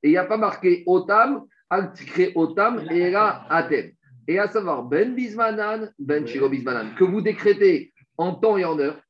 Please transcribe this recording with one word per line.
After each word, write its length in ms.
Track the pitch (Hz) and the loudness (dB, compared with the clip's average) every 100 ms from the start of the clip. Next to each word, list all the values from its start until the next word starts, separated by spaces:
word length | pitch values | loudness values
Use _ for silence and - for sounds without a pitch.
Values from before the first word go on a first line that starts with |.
Et 60 | 147 | 4
il 40 | |
n'y 40 | 175 | 2
a 80 | |
pas 140 | 185 214 | 2 0
marqué 440 | 208 190 185 175 175 | 0 0 2 2 2
Otam, 580 | 180 - 208 254 269 - _ _ | 2 4 4 4 0 -8 _ _
Al 240 | 185 185 | -2 -2
Tikre 420 | - - - 185 165 | -10 -10 0 0 2
Otam, 500 | 160 165 214 240 160 | -2 0 0 0 -2
et 200 | 170 180 | 0 2
là, 340 | 196 214 - - | 2 0 0 -2
Atem. 400 | 160 165 139 - _ _ - - | -2 0 -2 -4 _ _ -16 -4
Et 100 | 180 | -2
à 100 | 208 | 0
savoir, 360 | 220 185 139 | -2 -2 -6
Ben 300 | 123 147 226 | -2 0 0
Bismanan, 760 | 247 247 214 226 214 214 220 214 _ | -2 -6 -2 -2 -2 -4 -6 -8 _
Ben 280 | 139 147 147 | -4 -2 -2
Shiro 220 | 135 135 | -2 -2
Bismanan, 460 | 135 123 120 110 120 | -2 -4 -6 -8 0
que 80 | |
vous 160 | 185 202 | 0 2
décrétez 720 | 202 208 208 196 196 160 - _ _ - | -2 0 2 4 4 2 -2 _ _ -6
en 180 | 175 | -6
temps 220 | 160 220 202 | 0 0 2
et 80 | |
en 140 | 175 156 | 0 -2
heure 200 | 143 147 | -2 -4